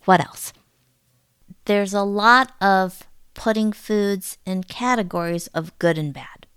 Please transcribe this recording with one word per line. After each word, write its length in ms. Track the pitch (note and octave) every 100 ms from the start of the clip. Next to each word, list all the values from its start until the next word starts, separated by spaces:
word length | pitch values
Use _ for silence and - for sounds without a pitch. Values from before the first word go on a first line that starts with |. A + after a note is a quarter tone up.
| -
what 140 | F#3
else? 320 | C#3 - - - _ _ _ _ _ _ _ _ _ - -
There's 280 | G3+ G3+
a 100 | G3+
lot 500 | G3+ G3+ G#3+ B3 C4 -
of 440 | G3 F#3+ F#3 - - - -
putting 380 | - - A3 G#3+
foods 680 | G#3 - G#3+ G3+ G3 - - -
in 180 | F#3
categories 840 | F#3 - B3 B3 F3+ F3 E3+ E3+ -
of 300 | - E3 _
good 180 | F3 D#3+
and 160 | D3+
bad. 340 | C3+ B2 - -